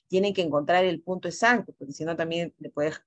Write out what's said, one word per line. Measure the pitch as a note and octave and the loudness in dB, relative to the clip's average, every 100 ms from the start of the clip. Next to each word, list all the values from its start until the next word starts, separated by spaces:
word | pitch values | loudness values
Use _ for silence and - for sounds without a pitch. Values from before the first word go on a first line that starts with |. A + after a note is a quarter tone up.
| _ | _
tienen | F#3 G3+ | 0 2
que | G3 | 0
encontrar | E3+ D3 D3 F3+ | 0 0 4 4
el | F#3 D#3+ | 4 0
punto | F3+ F#3 F3+ | -4 -6 -6
exacto, | E3+ A3+ A#3+ - - | 2 4 4 0 -12
porque | C#3 | -14
si | - | -8
no | D#3+ | -6
también | E3 E3 E3+ E3+ - | -4 -2 -2 -4 -8
le | D3+ | -10
puedes | - D3+ D3+ | -4 -2 -4